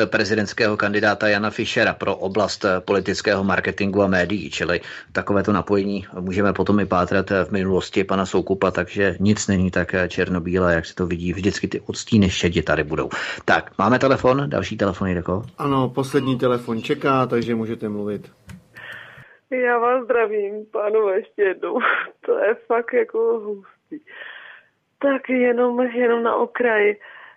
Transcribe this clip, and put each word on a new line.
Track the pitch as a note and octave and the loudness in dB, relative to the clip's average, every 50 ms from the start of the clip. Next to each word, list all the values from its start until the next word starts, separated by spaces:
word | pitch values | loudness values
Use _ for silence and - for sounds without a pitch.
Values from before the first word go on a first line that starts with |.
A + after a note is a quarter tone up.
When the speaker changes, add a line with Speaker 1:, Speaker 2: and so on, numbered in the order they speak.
| A2 | 0
Speaker 1:
prezidentského | - - G#2+ G#2 F#2+ A2 G#2+ G2+ F#2+ - - A#2 G#2+ G#2+ | 2 2 0 0 2 0 0 0 -2 -2 0 0 0 2
kandidáta | G#2 G#2 G#2 G2+ G#2 G#2+ G#2 G2+ - A2 G#2+ | 0 -2 0 0 2 2 2 2 2 2 2
Jana | G#2 G2+ G#2+ G#2 | 2 2 0 -2
Fischera | - - G#2+ - - A#2+ A2 F#2+ E2+ | -2 -4 -4 -2 0 2 2 2 0
pro | - F#2 G2+ F#2 | -2 -2 -4 -4
oblast, | D#2 E2 F#2+ F#2+ G#2+ G2 F2+ - - - | -2 -4 -2 0 0 0 0 -2 -2 0
eh, | G2+ F#2 F#2 | 0 0 0
politického | - - G2+ G2 F#2+ G2+ F#2 - - G#2+ G2+ F#2+ F#2+ | 0 0 0 0 0 -2 -4 -2 0 0 2 2 2
marketingu | G2 F2+ F2+ - G2 F2+ - G#2 G2 F#2 G2+ | 0 0 0 0 -2 -4 -2 -4 0 2 2
a | G2+ | 2
médií, | F#2+ F#2+ F2+ F2 E2+ G#2 F#2+ D2+ C#2+ | 4 4 2 2 0 -2 -4 -6 -8
čili | - - F2 E2 F2 D#2+ - - - - - _ | -6 -4 -2 -2 -2 -2 -4 -8 -16 -18 -16 _
takovéto | - F#2+ F#2 - G2+ G2 F#2+ G#2+ | -6 -6 -2 0 0 2 2 2
napojení | G#2 F2+ - - G2+ G2 G2 G2+ G2+ G2 F#2 - - F#2 | 2 0 2 2 0 0 0 0 -4 -6 -8 -10 -10 -8
můžeme | F2+ F#2 F#2 G2+ G2+ G2+ | -6 -4 -2 0 0 0
potom | F2+ - F#2 G2 G2+ G#2 | 2 0 2 2 2 2
i | F#2+ | 2
pátrat, | F#2+ F#2+ F2+ F2+ E2 F#2+ F#2+ F2+ - | 2 2 2 2 2 0 -2 0 2
eh, | G2+ F#2+ F2+ | 2 0 0
v | - | 0
minulosti | G#2+ F#2+ F#2 F#2+ F#2+ F2+ - - - G#2 F#2+ | -2 -2 0 0 0 0 -2 0 -2 -2 0
pana | - G2 F#2+ F#2+ | 0 0 -2 -2
Soukupa, | - - F#2 E2+ - F#2+ F#2+ G2 F#2 | 0 0 -2 0 0 0 2 2 0
takže | F2+ F2+ F2+ - - G2+ G2 F#2+ F2 F#2 | 0 0 -4 -4 -2 0 0 0 0 0
nic | F#2+ G#2 G#2 G#2 - | 2 2 2 2 2
není | - G2 F#2 F#2+ F2+ | 0 2 2 2 0
tak, | - F2+ E2+ - - | 0 -2 -2 0 0
eh, | F#2 F2+ E2+ | -2 -2 -2
černobílé, | - - F2+ F#2 F2+ F2 E2 F2 F2 F#2 F#2 F2 E2+ | 0 -2 -2 0 -2 -4 -2 0 0 2 4 4 2
jak | E2 E2+ | 2 0
se | - - | -4 -4
to | - F#2 | -4 -2
vidí. | E2+ F2 E2+ F2 F2+ | -2 -2 -4 -2 -4
Vždycky | F2 F#2 F#2 G2+ - - - F#2 | -4 0 0 0 0 0 -4 -4
ty | - - | -6 -6
odstíny | - - G#2 - - - A#2+ G#2+ G2 F2 | -6 -8 -10 -8 -4 2 4 4 4 4
šedi | - - - F2 E2 E2+ | 2 0 0 0 0 0
tady | D2+ - D#2 D#2 D2+ | 0 0 0 0 0
budou. | D2+ D#2+ D2+ C2+ B1 - - - - - - - | -2 -2 -4 -4 -4 -4 -8 -8 -8 -10 -6 0
Tak, | - F2+ E2 - - - - | 2 2 2 2 -4 -2 0
máme | G2 A2 B2 B2 | 2 2 4 4
telefon, | C#3 C3+ C3 - - B2+ B2+ C#3 C#3+ C#3+ | 4 2 2 4 4 2 2 2 0 -2
další | C#3+ F#2+ F#2+ - G#2+ | -2 -4 -4 -4 -2
telefon, | A2 G#2 G2 F#2 - G2 F#2 | -2 0 -2 0 -2 -2 -2
Jirko. | F2+ F2 E2+ - F2+ G2+ B2 - - - | -2 -2 -2 -2 -4 -4 -4 -10 -10 -6
Speaker 2:
Ano, | D3+ C#3+ C#3 C3+ C3 B2+ | -2 0 0 0 0 0
poslední | C3 C#3 C3 - - C#3+ B2 C3 C3 A#2+ | -2 -4 -4 0 0 0 0 0 -2 0
telefon | B2+ B2+ B2 A#2+ A#2+ B2 A2+ A2+ | 0 0 0 0 -2 -4 -6 -6
čeká, | - - D3 C#3+ D3+ C#3+ C3+ C3 B2+ | -2 -4 -4 -2 0 2 2 2 2
takže | A#2+ B2 A#2 A2+ A#2 A#2 | 2 0 -2 0 0 -2
můžete | A2+ A2 G#2+ A#2 - A2+ G#2+ | -2 -2 -4 -6 -6 -6 -6
mluvit. | G#2 G#2 G#2 G#2 G#2 F#2+ - - _ _ _ - - - _ _ - - - - - - - - - - - - - _ _ - C4 B3+ B3 | -6 -4 -4 -4 -6 -6 -8 -14 _ _ _ -20 -20 -20 _ _ -20 -18 -16 -16 -16 -18 -18 -20 -20 -20 -20 -20 -20 _ _ -6 -2 0 2
Speaker 3:
Já | A#3+ A#3+ A#3 | 2 2 4
vás | A#3 A#3+ B3+ C4 A#3+ | 4 2 2 2 0
zdravím, | G#3 A#3 A#3 A3+ G#3 G#3+ G#3 G3+ G3 G#3 G#3+ G#3+ - | 2 2 2 2 2 0 -2 -2 -2 -6 -8 -10 -6
pánové, | - A3 G#3 G#3 G#3+ A3 G#3+ G3 F#3 | -4 -2 -2 2 2 2 2 2 0
ještě | - - - - - | 0 -2 -4 -2 0
jednou. | G3+ F#3+ F#3 - - F3 - B3+ - - - - | 2 2 2 -2 -4 -2 -2 0 2 2 0 0
<laughs> | - - - _ - | -4 -8 -14 _ -2
To | - - - | -2 0 2
je | G3 G#3 A#3 - - | 2 0 0 -2 -2
fakt | - A#3 A#3 A#3 A3+ | -2 -2 0 0 0
jako | B3+ A#3+ A3 - - A3 | 0 0 0 0 0 0
hustý. | A3+ A3+ A#3 A3+ G#3 G#3 G#3 G3 G3 - _ _ _ - G#3 - _ - - - - - - - - - - - _ _ _ _ _ _ _ - | 0 0 0 -2 -4 -8 -10 -10 -12 -20 _ _ _ -16 -16 -16 _ -18 -20 -18 -18 -18 -18 -18 -20 -20 -20 -20 _ _ _ _ _ _ _ -2
Tak | - C#4+ C4+ C4 - - | 0 0 0 0 -2 -2
jenom, | C4 B3+ B3 B3 A#3+ A#3+ B3 B3 A#3+ B3 | 2 2 4 4 4 4 2 2 2 0
jenom | B3+ B3 A#3 A#3+ B3 A#3 A#3 A#3 | 0 0 0 0 2 2 2 2
na | A#3 A3+ G#3+ | 2 0 2
okraj. | G3+ A#3+ A#3 - - B3 A#3 A3 G#3 G#3 G#3 G#3 G#3 - - - - - - - | 0 0 -2 -2 -2 0 2 4 4 4 2 2 0 -8 -20 -20 -20 -20 -20 -20